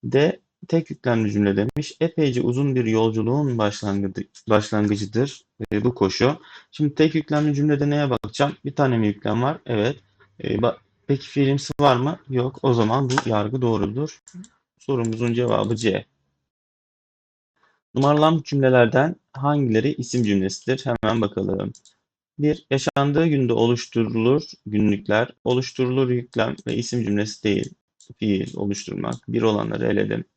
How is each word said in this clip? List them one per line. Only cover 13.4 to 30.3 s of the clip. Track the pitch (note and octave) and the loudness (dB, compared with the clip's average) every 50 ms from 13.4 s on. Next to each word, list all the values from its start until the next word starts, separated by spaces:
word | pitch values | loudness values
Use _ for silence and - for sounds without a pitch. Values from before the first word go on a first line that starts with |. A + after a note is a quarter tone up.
| G#2 G#2+ A2 C3 B2 | -2 -2 -4 -2 0
doğrudur. | A#2+ A2+ G#2 G2+ G2+ G#2+ B2 D3 D#3 - _ _ - - F3+ F#3+ - _ _ _ _ _ _ | 0 0 0 -2 -2 -4 -4 -6 -8 -8 _ _ -20 -20 -20 -20 -20 _ _ _ _ _ _
Sorumuzun | - - C#3 B2+ A#2 A2+ A2 A2 A#2+ A#2+ A#2 | -6 -4 -2 -2 -2 -2 -2 -2 -2 -2 0
cevabı | A#2 B2 A#2+ A2 G#2 G#2 G#2 A#2 | 0 0 0 0 0 0 -2 -2
C. | A2 A2+ A2 F#2+ G2 G2+ _ _ _ _ _ _ _ _ _ _ _ _ _ _ _ _ _ _ _ _ _ _ _ _ _ _ _ _ _ _ _ _ _ _ _ _ _ _ | 0 0 0 0 0 -4 _ _ _ _ _ _ _ _ _ _ _ _ _ _ _ _ _ _ _ _ _ _ _ _ _ _ _ _ _ _ _ _ _ _ _ _ _ _
Numaralanmış | B2+ C#3 C#3+ D3 D3+ D3+ D#3 E3 E3 C#3+ | 0 2 4 4 4 4 4 4 2 -2
cümlelerden | - - C#3+ C3+ C3 B2+ B2+ A#2+ A#2 - B2 C#3 D#3+ F3+ _ _ _ _ | -2 -2 2 4 6 6 6 6 6 6 2 2 2 0 _ _ _ _
hangileri | C3 C3 C#3+ D3 D3 C#3 B2 A2 A2 A2+ C#3+ D3+ | -4 -2 0 0 2 0 2 2 2 2 0 -2
isim | - B2+ - - B2 A#2+ | -4 -8 -4 -2 0 0
cümlesidir? | G#2 G2+ G2 F#2+ G2 F#2+ - - - B2+ C3 - | 2 2 2 2 0 -4 -6 -4 -4 -4 -2 -2
Hemen | C3+ A#2+ A2+ - A2 A2 A#2 | -4 -4 -2 0 0 0 0
bakalım. | G#2+ G2+ - - G2 G2 F#2+ F#2 G2 G#2 A2+ - _ - _ _ _ _ _ _ _ _ _ - | 0 -2 -2 -4 -4 -2 -2 -4 -4 -6 -8 -12 _ -20 _ _ _ _ _ _ _ _ _ -2
Bir, | D3 D3+ D#3 E3+ - _ | 0 0 0 -2 -4 _
yaşandığı | C#3 C3+ - - - C#3 C#3 C#3+ D3 D3+ E3 | -4 -2 -2 -2 -2 0 0 2 2 2 2
günde | E3+ D3+ C#3 C3 A#2+ A#2 | 2 2 2 2 2 2
oluşturulur | A2+ A2+ A#2 A#2+ A#2+ - - - A#2 A#2 A2 A#2 A2+ A2 A#2+ C3+ D3+ D#3 - - _ _ | 2 4 2 2 0 -2 -4 -2 -2 0 0 0 0 2 4 2 2 0 -6 -18 _ _
günlükler, | - G#2 G#2 G#2+ G#2 G#2 G2+ G#2 - G#2 A2 A#2 A#2+ - _ _ | -6 -2 0 2 2 0 0 -2 0 0 0 0 0 -6 _ _
oluşturulur | - B2 B2+ C3 - - - C3 B2 B2+ C3 C3+ B2 | 0 0 0 -2 -4 -4 -2 -2 0 0 0 0 0
yüklem | B2 B2 A#2+ B2 - A#2 A2 B2+ C3 - - | 0 -4 -4 -6 -2 -2 -2 -2 -2 -8 -8
ve | A#2+ A2+ | -6 -6
isim | G#2+ A#2+ - - B2 A2+ | -4 -4 -4 -4 -4 -2
cümlesi | G#2+ G2+ G#2 G#2 G#2+ - - - | -2 0 -2 -2 -4 -6 -4 -2
değil. | G#2+ G2+ F#2+ - - - _ _ _ _ _ - _ - _ | 0 0 0 -2 -6 -10 _ _ _ _ _ -20 _ -10 _
Fiil, | - A2 G2+ F#2+ G2 - - | -2 0 0 0 -2 -4 -6
oluşturmak. | - G2+ G2+ G2+ G2 - - G2+ G2 - A2+ A#2+ A#2+ _ - | -8 -6 -6 -6 -6 -8 -10 -8 -8 -6 -6 -8 -8 _ -6
Bir | A#2 A#2 A2+ | -4 0 0
olanları | A2+ G#2+ G#2 G#2+ A2 A2 A2 A#2 | 2 0 0 -2 -4 -4 -2 -2
eledim. | A#2 G#2 G2+ G#2 G2+ G#2 A2 - _ | -2 0 0 -2 -2 -4 -6 -8 _